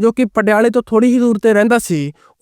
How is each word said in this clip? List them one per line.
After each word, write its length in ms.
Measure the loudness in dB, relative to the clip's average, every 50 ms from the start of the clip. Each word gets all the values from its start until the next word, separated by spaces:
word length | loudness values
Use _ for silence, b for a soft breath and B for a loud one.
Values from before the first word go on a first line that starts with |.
ਜੋ 120 | -2 -2
ਕਿ 120 | 0 -2 -4
ਪਟਿਆਲੇ 460 | -2 -2 -2 0 0 0 2 0 0
ਤੋਂ 120 | 0 -2 -4
ਥੋੜ੍ਹੀ 260 | 0 0 0 2 2 2
ਹੀ 40 | 2
ਦੂਰ 200 | 0 0 0 0
'ਤੇ 140 | 0 0
ਰਹਿੰਦਾ 260 | 2 2 2 2 0 0
ਸੀ, 340 | 0 -4 -4 -4 -4 -8 b b b b b b